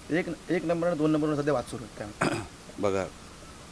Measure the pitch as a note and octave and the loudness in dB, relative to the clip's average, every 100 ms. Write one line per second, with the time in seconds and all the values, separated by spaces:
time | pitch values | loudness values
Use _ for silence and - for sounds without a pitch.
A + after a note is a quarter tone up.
0 | - D#3+ F3+ - - E3+ D#3+ E3+ E3+ E3 | 0 0 0 -6 0 0 2 2 2 4
1 | D#3 D#3 D3+ D3 D3 C3 - B2 A2 - | 4 4 4 2 2 2 0 -8 -10 -8
2 | G#2+ - - A2 - - - - G2+ F#2+ | -10 -2 0 0 -4 -12 -14 0 2 2
3 | F2+ - - - - - - | 0 -6 -16 -16 -16 -16 -10